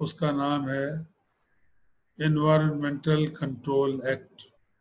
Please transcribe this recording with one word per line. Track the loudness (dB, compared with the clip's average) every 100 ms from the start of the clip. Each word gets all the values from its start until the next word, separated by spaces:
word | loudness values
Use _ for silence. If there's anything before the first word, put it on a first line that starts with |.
उसका | -8 -2 -2
नाम | 0 0 0 -2
है | -4 -4 -6 -10 _ _ _ _ _ _ _ _ _ _ -2
Environmental | 0 4 4 4 4 0 -2 -2 0 2 0 -2
Control | -6 -6 -2 2 2 0 -2
Act, | -4 -6 -20 -20 _ _ _